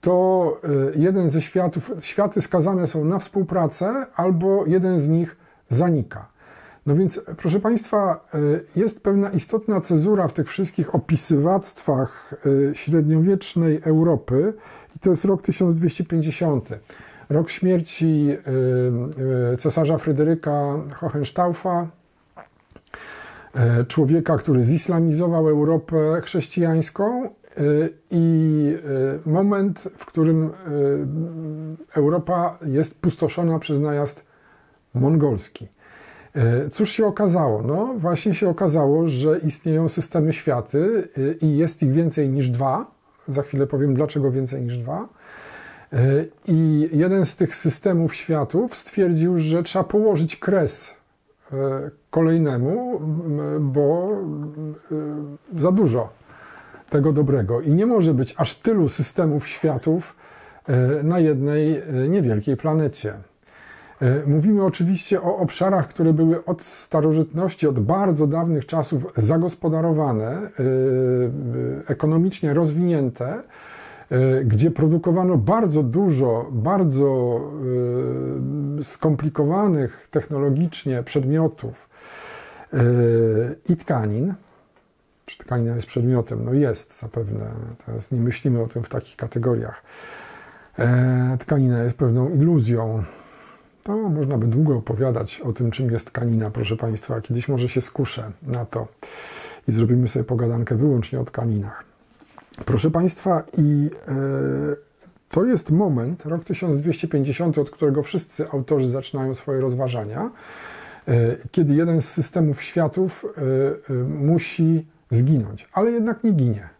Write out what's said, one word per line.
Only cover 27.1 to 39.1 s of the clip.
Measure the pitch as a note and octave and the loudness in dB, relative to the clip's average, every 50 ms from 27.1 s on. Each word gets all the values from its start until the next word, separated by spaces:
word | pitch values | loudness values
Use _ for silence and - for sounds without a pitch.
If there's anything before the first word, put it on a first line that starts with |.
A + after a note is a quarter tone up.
| B3 B3 C4 | -2 -2 -6
e, | G#3 - _ _ - - - C#3+ D3 D3 D3+ D#3+ E3 D#3+ - _ _ | -8 -10 _ _ -20 -6 -2 0 2 2 2 2 0 -4 -10 _ _
i, | - E3+ E3 E3 E3 D#3+ D#3+ D#3 D#3 D3+ D3+ C#3+ D3+ E3+ E3+ D3 C#3 C3+ C3 C3+ C#3 D3+ D#3+ | 0 2 4 4 4 4 4 2 2 2 2 0 0 -2 -4 -4 -2 -2 0 -2 -2 -4 -2
e, | D#3+ | 0
moment, | D#3 F3+ G3 G3+ G#3 G3 G3 G3+ F3+ - | 2 2 2 2 2 0 0 -2 -2 -4
w | - F#3+ - - - | -10 -14 -16 -16 -20
którym, | - _ E3 D#3+ D#3+ E3 D#3+ D#3 | -10 _ 0 2 4 4 2 0
e, | D#3 - - F#3+ F3 D3 D3 C#3+ C#3 C#3+ D3 D3 C3+ C#3+ D#3 E3 E3+ E3 D#3+ D#3+ D#3 D#3 D#3 D#3 D#3 D#3+ D#3+ - _ - | -2 -4 -10 -10 -6 -2 0 0 0 0 0 -2 -4 -4 -6 -6 -6 -8 -10 -10 -10 -10 -10 -10 -12 -12 -14 -16 _ -2
Europa | D#3+ C#3+ D3 D#3+ F3 E3 - F3+ F3 E3+ F3 - - | 0 2 2 2 0 -2 -2 -2 0 0 -2 -4 -6
jest | - D3+ C3 D3 D#3 D#3 - _ | -6 -2 0 0 -2 -2 -4 _
pustoszona | - F3+ - - E3 D3+ - - F3 E3 D#3+ D#3+ | -2 -2 -2 0 -2 -2 -2 0 0 0 0 -2
przez | - - D3+ C#3 | -2 -2 -2 0
najazd | D3 D3+ D3 C#3+ C#3+ C#3+ C#3+ - - _ _ _ _ _ _ _ _ _ _ _ _ _ _ | 0 0 0 -2 -2 -4 -6 -12 -20 _ _ _ _ _ _ _ _ _ _ _ _ _ _
mongolski. | A#2+ B2+ C#3 D#3+ D#3+ C#3+ D3 A#2+ G2 - - _ - A2+ G2+ _ _ _ - - - - - - - - - _ | 0 2 4 4 4 4 2 0 0 -4 -10 _ -16 -18 -18 _ _ _ -20 -20 -20 -20 -20 -20 -20 -20 -12 _
E, | D3 A#2+ A#2 A#2 B2 D3 D3+ | 0 2 2 2 2 0 -2
cóż | - - G#3+ - | -2 -2 -2 -2
się | - - A3 | 2 0 0
okazało? | G#3 G3 - G#3 G3 E3+ F3+ D#3 C3+ G#2+ G#2+ | 0 2 2 2 2 2 2 2 2 0 0
No, | A2 A#2 D3 F3 G#3+ B3+ C4 A3+ | 0 -2 -2 -2 -2 -2 -4 -2
właśnie | D#3 F3+ F3 D#3 - A3 F#3 | -2 -2 -2 0 0 0 0
się | - G#3 F#3 | 2 0 0
okazało, | E3 - G3 F3 D3 E3 C#3+ C#3 C#3+ D#3+ E3 | 0 2 0 2 2 2 4 4 4 4 2
że | E3 | 2